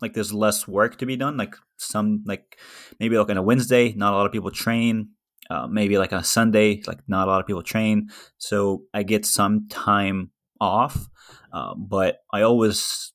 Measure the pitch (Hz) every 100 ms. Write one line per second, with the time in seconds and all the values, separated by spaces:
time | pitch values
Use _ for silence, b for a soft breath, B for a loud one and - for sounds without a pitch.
0 | 113 110 104 104 107 107 - 98 117 -
1 | 127 127 135 143 101 - _ - - -
2 | 107 104 208 196 _ _ B B B B
3 | 113 113 104 98 95 127 120 123 120 104
4 | 101 98 101 113 95 - - 117 117 110
5 | 107 _ _ _ - 85 64 104 101 101
6 | 95 95 82 - 113 107 107 104 - -
7 | - 95 95 95 - 95 - 110 110 107
8 | 104 B B B - 104 101 95 - 104
9 | 101 107 - - 101 107 107 - - 101
10 | 98 95 90 _ _ - 101 101 135 -
11 | - B B B B 87 55 - 95 98
12 | 92 - - 101 110 120 110 104 - -
13 | -